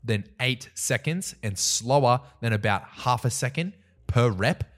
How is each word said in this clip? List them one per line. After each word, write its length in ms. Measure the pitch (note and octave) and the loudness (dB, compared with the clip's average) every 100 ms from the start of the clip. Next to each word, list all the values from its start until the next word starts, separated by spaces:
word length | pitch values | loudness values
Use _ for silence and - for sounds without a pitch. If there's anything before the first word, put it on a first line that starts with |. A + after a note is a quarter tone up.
than 220 | A2+ G#2+ G2 - | 0 -2 -2 -2
eight 280 | B2+ B2+ - | -2 -2 -6
seconds 600 | - - B2 - E3+ - - | -8 -2 -2 -2 -4 -6 -8
and 160 | A2 F#2+ | -6 -4
slower 640 | - - A2+ C#3 B2+ B2+ - _ | -2 -2 2 4 4 2 0 _
than 120 | A#2 | -2
about 300 | G#2+ G#2+ G2 - | 0 2 0 -2
half 340 | - B2+ B2 | -6 0 0
a 60 | B2+ | 0
second 420 | - C3 C#3 F3 - _ _ - | -2 -4 -4 -8 -10 _ _ -2
per 220 | A#2+ A#2+ | 2 2
rep 360 | F#2+ A2 F3+ - | 2 0 0 -6